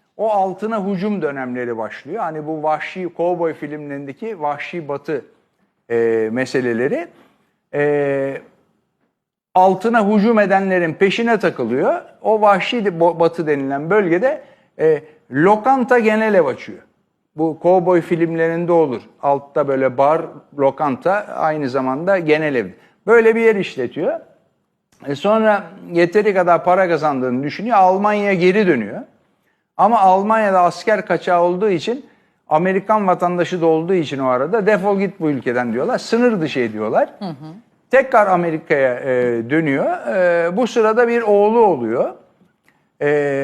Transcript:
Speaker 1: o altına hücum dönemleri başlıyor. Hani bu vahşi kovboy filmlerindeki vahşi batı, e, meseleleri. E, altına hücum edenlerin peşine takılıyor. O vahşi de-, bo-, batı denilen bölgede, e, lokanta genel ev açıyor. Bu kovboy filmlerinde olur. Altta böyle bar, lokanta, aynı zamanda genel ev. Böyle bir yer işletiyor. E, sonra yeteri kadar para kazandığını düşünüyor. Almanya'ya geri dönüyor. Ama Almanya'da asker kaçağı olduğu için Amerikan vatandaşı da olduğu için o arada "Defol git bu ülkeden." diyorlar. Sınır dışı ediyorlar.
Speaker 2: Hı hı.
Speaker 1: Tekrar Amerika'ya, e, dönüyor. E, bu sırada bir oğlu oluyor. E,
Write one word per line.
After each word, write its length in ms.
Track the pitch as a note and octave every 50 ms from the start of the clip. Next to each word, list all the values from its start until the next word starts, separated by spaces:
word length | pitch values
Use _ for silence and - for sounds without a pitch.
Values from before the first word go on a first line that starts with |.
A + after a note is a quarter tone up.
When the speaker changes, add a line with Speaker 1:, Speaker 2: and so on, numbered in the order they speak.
| _ _ _
Speaker 1:
o 140 | - G3+ A3+
altına 560 | G#3+ G3 F#3+ F#3+ F3+ F3+ G#3 A3 A3+ G#3+ F#3
hücum 360 | G3 G3+ F3 F#3+ G#3+ G#3 F#3 D#3
dönemleri 540 | D3 C#3 C3+ C3 B2+ B2 B2 B2 A#2+ A#2
başlıyor. 460 | A2+ A2 G#2+ - - - C3 F3+ A3+ G3
Hani 240 | E3 D#3 D#3 D3+
bu 160 | D3+ D#3+ D#3 D3
vahşi 460 | D#3 D#3 D3+ - - - F#3 F#3 E3
kovboy 460 | - - E3+ F3 F3 E3 E3+ D#3+ D3+
filmlerindeki 840 | - D#3 D3 D3+ D3+ D3 C#3+ C#3 C#3+ C#3+ C#3 C3+ - A3 A3+ A3 E3+
vahşi 480 | D3 D3 D3 C#3+ - - - F3 D#3 C#3
batı, 360 | C#3+ C#3 - - D#3 B2 - - _ _ _ _ _ _ _ _ _ _ _ -
e, 380 | A#2 A#2 A#2 A2+ A2+ A2+ A2 A2 A2+
meseleleri. 760 | B2+ C3 B2+ - C3+ B2 A#2+ A#2 A2+ B2 D3 A#3 D#4+ E4+ - - _ _ _ _ _ _ _ _ _ _ _ -
E, 680 | C#3+ D3 D3 D3 D3 C#3+ C#3 C#3 C#3 C3+ C#3 C3+ - - _ _ _ _ _ _ _ _ _ _ _ _ _ _ _ _ _ _ _ _ _ -
altına 540 | F#3 F#3 G3 F#3+ F#3+ - A#3 A#3 A#3 G3+ G3
hücum 300 | A3 G#3 F#3+ A#3 A#3 G#3+
edenlerin 560 | G#3 F3+ G3 F#3+ G3 F#3+ F#3 F3+ F3 D#3+ D3
peşine 440 | - G3 G3 F#3+ - A#3 A#3 A3+ G#3
takılıyor. 640 | - E3+ - - B2 A2 A#2+ C3+ F3 B3+ E4+ F4 - - - _ -
O 180 | G3+ A3 G#3+
vahşi 440 | G#3+ G#3 G3+ F#3 - - B3 A#3+ G3
de-, 40 | G3+
bo-, 320 | F3 E3 E3 F3 E3 D#3+
batı 260 | E3+ D#3+ - - E3
denilen 440 | D3+ D3 C#3 C3+ C3+ C#3 C#3 D3+ D#3+
bölgede, 520 | G3 G#3+ G3+ E3 E3 F3+ A#3 C4 D#4 D4 - - _ _ _ _ _ -
e, 240 | D3+ D#3+ D#3 C#3+ - - - _ _ _
lokanta 680 | B2 C#3 D#3+ F#3+ G#3+ G#3+ G#3+ C4 C4+ C4 A#3+ A3 B3+ A#3+
genel 360 | G#3+ A3 G#3+ G#3+ A3 A3 G3+
ev 100 | F#3 D#3
açıyor. 340 | C3+ A2+ - - - G2+ - - _ _ _ _ _ _ _ _ _ _
Bu 220 | D3+ D#3+ E3 D3 -
kovboy 400 | - F3 F#3 F#3 E3+ F3+ F3+ E3+
filmlerinde 720 | E3 - F3+ D#3+ E3+ E3 E3 E3 E3 E3 E3 E3+ F3 E3 E3+
olur. 300 | E3 D#3+ C#3 A#2+ G#2+ - - _ _ -
Altta 460 | C#3+ C#3 C#3 C#3+ - - D#3 C#3+ C#3
böyle 300 | C3+ C3 C3 C3 B2 C3
bar, 240 | C3+ C#3+ D#3+ E3+ E3+ - - - - _ - C#3+
lokanta, 540 | C#3 C#3 C3 - D#3 C#3+ B2+ - - E3+ G3 G#3 G#3 G#3 A#1
aynı 320 | B1+ D#3 D#3 D#3 D#3 D3 B2+
zamanda 500 | B2 C3+ C3 C3 C3 C#3+ E3+ F#3+ G3 F#3
genel 360 | E3 D3+ D3+ D#3 D#3 D3+ C#3
ev. 120 | A#2+ G2+ F2+ - - _ _ _ _ _
Böyle 280 | G3 A3+ A#3 A3+ A3+ A3+
bir 60 | A3+
yer 160 | A3+ A3+ A3
işletiyor. 640 | G3+ F3 - - C3+ B2 A#2+ - C3 D#3+ - D#4+ - - - _ _ _ _ _ _ _ _ _ _ _ _ _ _ B2+
E, 80 | C3+ C#3+
sonra 500 | - - G3+ A3 A3+ A3 G#3+ G#3 G3 F3+ E3+ - - - E3+ F3
yeteri 420 | E3+ F3 E3+ F3 G#3+ G3 G#3+ F#3+
kadar 300 | F#3 F3+ F3 E3+ D#3+ E3
para 240 | F3+ F3+ F#3+ F#3+ F3
kazandığını 540 | E3+ C#3+ D3+ D3+ C#3 C3 B2+ B2+ B2 C3 C#3+
düşünüyor. 340 | D3 - - F#3+ A#3+ A#3
Almanya'ya 580 | G3+ F#3+ F#3 F#3 G3 G#3 G#3 G#3 G#3 G3+ G3+ G3
geri 320 | E3+ F3+ F3+ F#3 A3 G#3+
dönüyor. 340 | F3+ D3+ A#2+ G#2+ G2+ B2 G3 D4 - _ _ _ _ _ _ _ _ _ _ _ _ _
Ama 240 | - F3+ G#3+ A#3 A3
Almanya'da 600 | G3 F#3+ F#3 G3 G3+ G#3+ A3 A3+ G#3+ G3+ F#3+ F3+
asker 460 | F3 E3+ E3 - - A3 G#3+ G3+ -
kaçağı 360 | - F3 D#3+ - F#3 F3+ F3 F3
olduğu 280 | F3 F3+ F3+ G#3+ G#3+
için 360 | F#3 D#3+ - A3 A#3+ D4 - - _ _ _ _ _ _ _ -
Amerikan 580 | D3+ D#3 F3 F#3 F#3+ G3 F#3+ - G#3+ G#3+ G3+
vatandaşı 540 | F#3 F3+ E3+ F3+ F3 F3 F3 E3+ - F3+ F3+
da 60 | E3
olduğu 280 | E3 D#3+ D#3+ E3 F3 G3
için 240 | F3+ D3+ B2 C#3+ C3+
o 80 | C#3 C3
arada 380 | B2+ B2 C3+ D#3+ G#3 A#3 F#3+
"Defol 320 | G3+ G#3+ F#3 F#3 G#3 G3+ G3
git 220 | G3+ F#3+ G3 -
bu 100 | E3 D3+
ülkeden." 420 | C#3+ B2+ - B2+ A#2+ B2 B2 A#2 A2
diyorlar. 260 | B2 D3 A3 A#3+ -
Sınır 420 | - - A3+ A#3 B3 B3 A3 F3+
dışı 200 | D#3 C3+ - C#3
ediyorlar. 500 | A#2+ A2+ G#2+ G#2+ G#2+ A2 C#3 G#3 D4 D4 - -
Speaker 2:
Hı 60 | G#3
hı. 100 | F3+ D3+ B2+ D#3 D#3 E3 A3 - _ _ _ _ _
Speaker 1:
Tekrar 360 | B3 C4 C4 C4 - A3+ G#3
Amerika'ya, 760 | F#3+ F#3 F3 F3 E3+ D#3 D#3 - - D#3 C#3 C3+ B2+ B2 B2+
e, 500 | C#3 C3+ B2+ B2 B2 A#2+ A#2+ A#2 A2+ A#2
dönüyor. 360 | C#3+ E3 E3 D3 C3+ C#3+ G#3 D#4 F4+ F4 - A#3+ A3
E, 400 | F#3+ F3+ F3 E3+ E3+ E3+ E3+ F3+
bu 100 | G#3+ C4
sırada 420 | G#3+ - A#3+ G#3+ A3 A3 A#3+ A#3+ A#3
bir 140 | A#3 A#3+ A#3
oğlu 360 | G#3 G#3 G3+ G3+ G#3+ A3 A#3+
oluyor. 540 | A3+ D3 D3 B2+ A#2 A2 A2+ C#3 G#3 E4+ F#4+ - _ _ _ _ _ _ _ _ _ _ _ _ _ _ _ -
E, 60 | C#3+ D3 D3 D3 C#3+ C#3+ C#3 C#3